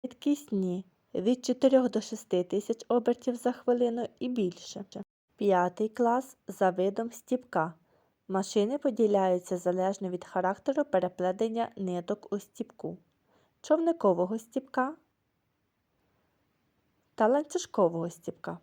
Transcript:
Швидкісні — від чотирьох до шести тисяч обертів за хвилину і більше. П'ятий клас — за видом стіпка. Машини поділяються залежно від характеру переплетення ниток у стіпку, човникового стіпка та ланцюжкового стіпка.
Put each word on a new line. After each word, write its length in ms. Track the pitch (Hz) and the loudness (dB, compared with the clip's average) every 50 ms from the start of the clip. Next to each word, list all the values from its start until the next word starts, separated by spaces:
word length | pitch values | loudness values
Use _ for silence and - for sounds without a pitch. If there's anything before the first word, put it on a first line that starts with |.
Швидкісні — 840 | - 254 - _ - 285 285 285 - - - 196 190 185 180 185 190 _ _ _ _ _ _ | -12 -14 -14 _ 0 0 0 0 -2 -4 -2 -2 0 0 -2 -4 -6 _ _ _ _ _ _
від 300 | - 185 208 254 247 247 | -2 2 2 0 0 0
чотирьох 460 | - 254 254 - 269 269 262 254 247 | -4 -2 4 4 6 6 6 4 4
до 100 | - 220 | 0 -2
шести 440 | 214 - - 214 - _ - 180 180 | -4 -4 -12 -12 -8 _ -2 -2 0
тисяч 400 | 180 - 196 214 - 233 - - _ | 0 -2 -4 -2 -2 -6 -6 -2 _
обертів 480 | 226 247 233 - 240 - - - 247 | 0 0 2 0 -2 -2 -2 -6 -6
за 160 | 240 - 254 247 | -2 -2 -4 -4
хвилину 560 | - - - 247 240 247 240 233 240 240 - _ _ | -2 0 0 0 2 2 0 0 -4 -6 -8 _ _
і 100 | - 254 | -8 -6
більше. 560 | 254 240 208 180 180 - - - - 202 202 _ - 196 202 _ _ _ _ _ _ | -2 0 -2 -2 -2 -6 -16 -16 -14 -14 -14 _ -14 -14 -14 _ _ _ _ _ _
П'ятий 520 | _ 214 202 190 180 180 180 180 - 214 220 | _ 2 4 4 4 4 2 0 -2 -4 -4
клас — 480 | 220 - 247 233 233 247 262 - - _ _ - | 0 0 2 2 2 0 -2 -6 -14 _ _ -16
за 220 | 196 - 202 185 | -4 0 2 2
видом 420 | 180 190 185 196 202 202 226 233 - | 2 2 0 0 0 -2 -6 -6 -8
стіпка. 640 | - - - 254 247 254 - - 180 160 165 165 _ _ _ _ _ _ _ _ _ _ _ | -14 -6 -4 -4 -4 -4 -2 -2 -2 -2 -2 -4 _ _ _ _ _ _ _ _ _ _ _
Машини 480 | 190 190 196 - - 220 202 214 262 294 | -4 -4 -2 0 0 0 0 0 -2 -2
поділяються 800 | - 294 220 - 233 214 202 196 190 185 185 180 180 - 185 175 | -2 -2 0 2 2 4 4 4 4 4 2 0 0 -4 -6 -2
залежно 500 | 175 180 175 185 185 190 196 196 202 180 | -2 -2 0 0 0 -2 -2 -4 -6 -6
від 160 | 180 175 - | -6 -8 -10
характеру 600 | - - 190 180 180 196 - _ - 269 311 294 | -4 -4 0 0 0 -2 -2 _ -2 0 0 -2
переплетення 880 | 285 - - 180 180 - - 180 180 185 196 220 226 220 226 233 - - | 2 0 0 0 0 -4 -2 -2 -2 0 0 -2 -2 0 -2 -4 -4 -4
ниток 560 | - 196 185 180 180 175 - 175 - - - - | -8 -6 -4 -4 -4 -4 -4 -6 -6 -6 -8 -8
у 60 | 208 | -8
стіпку, 600 | - _ _ - 233 - - _ - 156 170 190 _ _ _ _ _ _ _ _ _ _ _ _ | -8 _ _ -12 -12 -12 -12 _ -10 -10 -10 -10 _ _ _ _ _ _ _ _ _ _ _ _
човникового 760 | _ - 302 320 330 330 330 339 - 202 180 170 180 185 220 220 | _ 0 2 2 4 0 0 2 4 2 4 4 0 -2 -2 -8
стіпка 580 | - _ - 269 269 - _ - 254 269 320 - _ _ _ _ _ _ _ _ _ _ _ _ _ _ _ _ _ _ _ _ _ _ _ _ _ _ _ _ _ _ _ _ _ _ _ _ _ _ _ _ _ _ _ | -8 _ -8 -8 -8 -4 _ -2 -2 -2 -4 -10 _ _ _ _ _ _ _ _ _ _ _ _ _ _ _ _ _ _ _ _ _ _ _ _ _ _ _ _ _ _ _ _ _ _ _ _ _ _ _ _ _ _ _
та 140 | - 226 214 | 0 2 4
ланцюжкового 840 | 254 285 311 294 - 359 - - - - 202 170 170 165 165 175 | 4 2 0 -2 -6 -6 -6 -4 0 2 2 2 2 0 -6 -6
стіпка. 480 | 170 - _ - - _ _ - 170 175 | -8 -10 _ -14 -14 _ _ -12 -12 -12